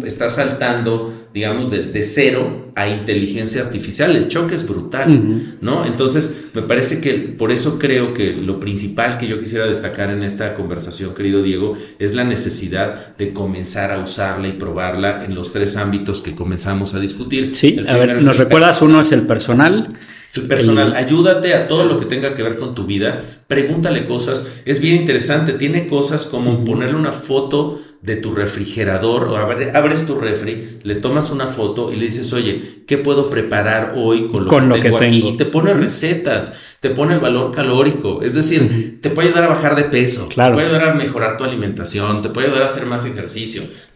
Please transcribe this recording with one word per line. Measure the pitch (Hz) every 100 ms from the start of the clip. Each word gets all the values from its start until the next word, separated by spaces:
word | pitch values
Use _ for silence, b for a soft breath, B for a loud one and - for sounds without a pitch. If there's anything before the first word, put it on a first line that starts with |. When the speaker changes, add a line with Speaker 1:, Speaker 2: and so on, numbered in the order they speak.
| 120
Speaker 1:
estás | - 120 143
saltando, | 127 123 123 120 117 113 B B B
digamos, | 104 107 120 123
de, | 98 95
de | 104
cero | 104 151 131 127 - - - 101
a | 104
inteligencia | 104 107 98 98 107 110 127
artificial? | - 156 - - 170 143
El | -
choque | 170 170
es | 175 -
brutal, | 165 - 135 147
Speaker 2:
Ujú. | 131 107 110 B -
Speaker 1:
¿no? | 117 156
Entonces, | 143 120 131 151 - - -
me | 113
parece | 113 123 131 -
que | 135
por | 104 - - 113
eso | 117 151 -
creo | 139 127 123
que | - 95 87
lo | 95 -
principal | 101 101 101 110 123 120
que | 113
yo | 107
quisiera | 110 113 110
destacar | - 95 104 101
en | 101
esta | 101 101 107
conversación, | - 87 85 92 - 92 -
querido | 98 98
Diego, | 95 92 104 B B -
es | 104
la | 120
necesidad | 123 104 113 - 92 95 104 104 - -
de | 98
comenzar | 98 95 92 95 104 98
a | 95
usarla | 92 - 95 95 98
y |
probarla | 95 85 85 92 95 101 101 95
en |
los | 90 -
tres | 104 101 104
ámbitos | 101 98 101 95
que | 85 80
comenzamos | 87 90 98 98 98
a | 98
discutir. | 101 - 123 135 131 -
Speaker 2:
Sí, | 143 98
Speaker 1:
El | -
Speaker 2:
a |
ver, | 123
Speaker 1:
primero | 123 120
es | 139
Speaker 2:
¿nos | 123
Speaker 1:
el | 127
Speaker 2:
recuerdas? | 160 170 170
Speaker 1:
personal. | 156
Speaker 2:
Uno | 156
es | 143
el | 127 107
personal. | 110 - 120 160 214 226 B B B B
Speaker 1:
El | 131 127
personal, | 135 113 110 -
Speaker 2:
El | 123
Speaker 1:
ayúdate | 131 165 185 175 175 -
a | -
todo | 160 170
lo | -
que | -
tenga | 131 135 -
que |
ver | 113 113
con | 123 -
tu | 95
vida, | 101 113 117 B B -
pregúntale | 139 139 165 160 123
cosas, | - 120 - 131 B B 127
es | 139
bien | 160 170
interesante, | 160 123 - 151 160
tiene | - 143 - 165
cosas | 143 143 147 -
como | 123 123 117
Speaker 2:
Ujú. | 113
Speaker 1:
ponerle | 110 131 156
una | 151
foto | - - 135 135 147 147 B B B
de | - 107
tu | 110 104
refrigerador, | 101 101 101 113 98 95 113 120 117
o | 107
abre-, | 107 123 135
abres | 147 151 156 156
tu | 120
refri, | 110 107 107 113 - -
le | 101 101
tomas | 131 147 147
una | 139 127
foto | 120 104 113 117
y | 110
le | 117
dices, | 120 123
"Oye, | 123 107 92 - - -
¿qué | 143
puedo | 143 139 -
preparar | 117 107 104 107 113 113 123
hoy | 113 113 113
con | 101
lo | 92
Speaker 2:
Con | 143
Speaker 1:
que | 131
Speaker 2:
lo | 113
que |
Speaker 1:
tengo | 113 113
aquí?". | 120 117
Speaker 2:
tengo. | 104 120
Speaker 1:
Te | 143
pone | 160 196
Speaker 2:
Ujú. | 196
Speaker 1:
recetas, | 202 - 160 165 143 104 - B B B
te | 131
pone | 127 156 160
el |
valor | 120 120 -
calórico, | 151 127 127 143 - 98 -
es | 123 139
decir, | 160 160
Speaker 2:
Ujú. | 117 113 110 -
Speaker 1:
te | 147
puede | 165 170
ayudar | 170 165
a |
bajar | 156 147 147
de | 143
peso, | 123 123 117 -
Speaker 2:
Claro. | 127 127
Speaker 1:
te | 120
puede | 165
ayudar | 160 156
a |
mejorar | 147 139 120 110 110
tu | 131
alimentación, | 117 101 - - 104 104 104
te | 101
puede | 113 139
ayudar | 131
a | 135
hacer | 135 120
más | 120 120
ejercicio, | 104 87 110 110 98 80 B B